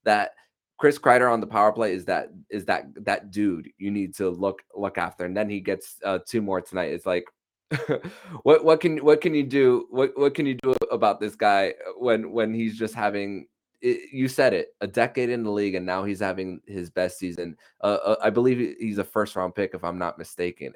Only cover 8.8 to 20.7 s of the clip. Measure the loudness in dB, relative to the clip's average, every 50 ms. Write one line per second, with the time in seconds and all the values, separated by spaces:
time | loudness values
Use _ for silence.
8.8 | 4 0 0 2 4 6 6 6 4 2 2 0 0 2 4 6 6 6 6 4
9.8 | 2 -2 -2 0 0 0 2 2 2 2 2 0 -2 -2 -2 -2 0 0 0 2
10.8 | 0 -2 -2 2 2 2 2 0 -4 -8 -4 0 2 4 4 4 2 0 -2 -6
11.8 | -10 -12 -8 -2 0 2 2 2 0 -2 -2 -2 0 0 0 -2 -2 -4 -4 -4
12.8 | -6 -6 -4 -2 -2 -2 -2 -2 -4 -6 -8 -10 -12 -16 _ _ _ _ _ _
13.8 | -2 0 0 -2 -4 -10 -4 -4 -2 -2 2 2 4 4 4 2 -2 -4 -8 -10
14.8 | -8 -4 0 0 0 0 0 -2 -2 -2 -2 -2 -2 -2 -2 -2 -2 -2 -2 -4
15.8 | -4 -4 -4 -4 -4 -4 -4 -4 -4 -4 -4 -4 -6 -8 -10 -12 _ -12 -10 -10
16.8 | -10 -6 -4 -2 -2 -2 -2 -6 -10 -8 -8 -8 -10 -10 -12 _ _ _ _ _
17.8 | 0 0 0 0 2 0 0 2 2 2 2 4 4 4 2 2 0 -4 -4 -6
18.8 | -6 -6 -4 -4 -4 -2 -2 -2 -2 -2 -2 -4 -4 -4 -2 -4 -4 -4 -4 -6
19.8 | -8 -6 -6 -4 -4 -6 -6 -8 -12 -14 -8 -6 -6 -6 -6 -8 -12 -14